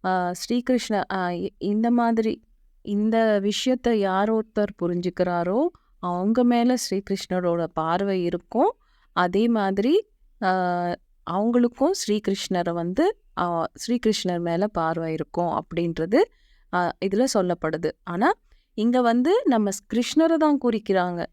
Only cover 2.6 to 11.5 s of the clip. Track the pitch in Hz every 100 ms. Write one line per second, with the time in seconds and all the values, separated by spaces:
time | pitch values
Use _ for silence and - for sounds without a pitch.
2.6 | _ _ - 202 214 226 220 208 196 202
3.6 | 262 254 233 220 196 185 208 220 220 -
4.6 | 208 - 175 175 180 - 180 175 175 214
5.6 | 330 _ _ _ 180 175 196 226 247 240
6.6 | 240 247 - 190 - 196 - 185 180 170
7.6 | 165 165 160 175 196 190 175 170 _ 220
8.6 | 311 - _ _ _ - 180 190 233 226
9.6 | 196 196 226 370 - _ _ _ 196 185
10.6 | 180 175 175 175 _ _ - 175 220